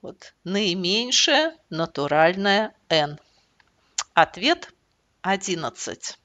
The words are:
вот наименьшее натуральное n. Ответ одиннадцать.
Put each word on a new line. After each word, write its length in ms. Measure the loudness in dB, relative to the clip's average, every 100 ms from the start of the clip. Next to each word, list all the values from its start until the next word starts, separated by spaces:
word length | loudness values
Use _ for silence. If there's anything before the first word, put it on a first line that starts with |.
вот 320 | -18 -18 -20 _ -6
наименьшее 1120 | -2 0 -2 -2 -2 0 0 2 2 0 -4 _
натуральное 1040 | -6 -6 -4 0 4 4 4 2 2 0 _ _
n. 320 | 0 0 -6 _ _ _ _ _ _ _ -10 0
Ответ 600 | 4 4 2 -2 -2 -4 _ _ _ _ _
одиннадцать. 960 | -2 -2 -2 -4 -6 -8 -12 -12 -14 -14